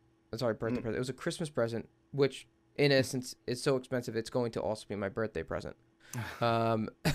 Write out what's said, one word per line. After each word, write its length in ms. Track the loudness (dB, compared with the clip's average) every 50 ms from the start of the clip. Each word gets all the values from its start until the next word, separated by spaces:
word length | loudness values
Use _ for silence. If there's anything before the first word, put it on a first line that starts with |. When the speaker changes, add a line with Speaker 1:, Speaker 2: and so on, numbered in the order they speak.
| _ _ _ _ _ _ -8
Speaker 1:
Uh, 20 |
sorry, 160 | -2 0 0 0
birthday 280 | 0 -2 -2 -2 -2
Speaker 2:
Mm. 20 | -2
Speaker 1:
present. 140 | -2 -2
It 20 | -2
was 100 | -2 -4
a 60 | -6
Christmas 340 | -4 -4 -6 -4 -4 -6 -4
present, 400 | -2 -2 -2 0 -2 -4 -6 -8 _ _ _ _
which, 360 | 0 2 2 2 2 -4 -14 _ _ _ _ _ _
in 140 | 4 6 6
Speaker 2:
Mm. 60 | 8 6
Speaker 1:
essence, 380 | 4 4 0 -4 -6 -6 -12 -10 _
is 160 | -4 -4 0 2
so 140 | 2 2
expensive, 400 | 2 0 -2 -4 -2 -2 -2 -2
it's 120 | -2 -4 0
going 220 | 0 0 0 0 -2
to 80 | -2
also 240 | -2 -2 -2 -4 -4
be 100 | -6 -4
my 120 | -2 -2 -2
birthday 340 | -2 -2 -2 -2 -2 -4 -4
present. 320 | -2 -4 -4 -4 -6 -12 -14 _ _ _ _ _ -10 -8
Speaker 2:
<laughs> 280 | -6 -6 -6 -4 0 2
Speaker 1:
Um, 480 | 4 4 4 4 4 2 2 0 -2 -6 _ _ 0 2